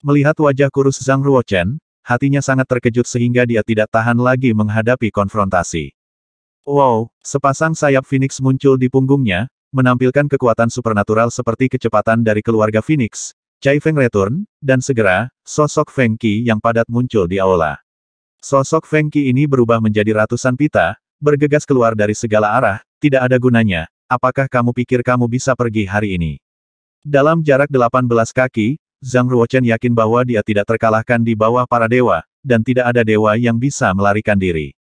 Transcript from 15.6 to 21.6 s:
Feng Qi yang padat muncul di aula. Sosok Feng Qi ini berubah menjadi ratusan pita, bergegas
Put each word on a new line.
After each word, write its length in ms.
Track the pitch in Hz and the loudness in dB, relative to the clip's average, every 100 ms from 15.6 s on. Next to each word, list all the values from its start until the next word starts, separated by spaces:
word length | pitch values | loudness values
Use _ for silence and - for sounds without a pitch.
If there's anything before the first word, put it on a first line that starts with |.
| 147 - 151 | -2 0 -4
Feng 240 | - 120 110 | 0 -2 0
Qi 240 | 113 104 117 | -2 -2 -2
yang 80 | 107 | -2
padat 320 | 117 113 117 | 0 -2 -2
muncul 400 | 117 127 110 87 | -2 -2 0 0
di 80 | 98 | 0
aula. 400 | 95 92 78 71 _ _ _ _ _ _ | 0 2 0 -6 _ _ _ _ _ _
Sosok 480 | - 139 135 - - | -2 0 2 -2 0
Feng 240 | 151 151 | -2 0
Qi 160 | 151 139 | -2 0
ini 160 | 127 147 | 0 2
berubah 320 | 135 117 117 | 2 2 2
menjadi 480 | 110 104 104 107 110 | 2 0 0 0 0
ratusan 320 | 120 131 127 | -2 -4 -2
pita, 400 | 147 - 85 107 _ _ | 0 0 -2 -4 _ _
bergegas 420 | 147 143 147 147 | 0 0 2 0